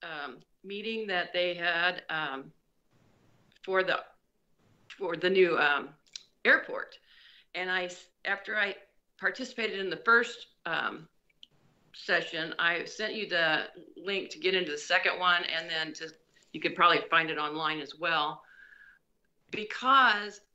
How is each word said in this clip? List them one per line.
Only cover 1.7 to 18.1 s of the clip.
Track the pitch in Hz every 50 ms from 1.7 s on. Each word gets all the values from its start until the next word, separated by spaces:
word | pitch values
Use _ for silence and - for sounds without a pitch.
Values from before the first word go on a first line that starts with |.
| 170 170 175 180 - - - -
um, | 160 156 156 143 135 135 139 - - _ _ _ _ _ _ _ _ _ _ _ _ _ _ _ _ _ _ _ _ _
for | - 190 190 185 185
the, | 175 - - - - _ _ _ _ _ _ _ _ _ _ _ _ _ _ _ - - -
for | 196 170 170
the | 165 175 180
new, | 190 190 185 170 156 123
um, | 147 143 143 135 - - - _ _ _ - - - _ _ _ -
airport. | 233 294 - - - 101 - - - - - _ _ - - - - - - _ _ -
And | 175 185 185
I | 185 185 180
s-, | 180 180 - - _ _ _ -
after | - 196 196 - 202 214
I | 214 202 196 - - - _ _ _ _ _ _
participated | - 190 190 185 - 254 - - 240 220 214 190 196
in | 196 185
the | 165 160 -
first, | 226 233 233 233 - - - - - _ _ -
um, | 175 160 143 120 101 104 - 160 - _ _ _ _ _ _ - - _ _ _ _ _ _ _ _
session, | - - - - 180 170 160 - - 160 160 156 - -
I | 170 170 175 170 165
sent | - - - 220 214 -
you | 220 202 160
the | 175 170 165 160 156 147 - - - 175 156 - -
link | - 170 196 196 190 - -
to | - 156
get | 156 185 190
into | 185 170 156
the | 147 147
second | - - 175 185 180 180 - -
one, | 180 180 175 175 175
and | - - 165 170 170
then | 165 160 160 156 -
to, | - 160 156 - - _ _ _ _ _ _
you | - 156
could | 160 165 -
probably | 180 170 175 165 143 - -
find | 165 165 160 156
it | 151
online | 147 151 147 151 160 160 151 156 156
as | 139 - - 151
well, | 175 170